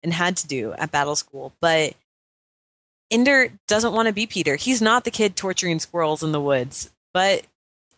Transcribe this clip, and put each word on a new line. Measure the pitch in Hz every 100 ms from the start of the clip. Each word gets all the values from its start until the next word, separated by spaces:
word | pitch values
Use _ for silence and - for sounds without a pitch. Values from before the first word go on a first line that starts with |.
and | 165
had | 170 175 180
to | -
do | 135 110
at | 80 156
Battle | 147 143 147
School, | - 139 135 -
but | 165 160 156 - _ _ _ _ _ _ _ _ _ _ _
Ender | 226 254 277 254 - -
doesn't | 208 233
want | 214 226
to |
be | 202 226
Peter. | 190 156 139
He's | - 254
not | 220 240
the | 233
kid | - 208 180
torturing | 196 185 180 160
squirrels | - 170 160 156
in | 160
the | 151
woods, | 143 135 127 - - _ _
but | 180 190 190 - _ _ _ _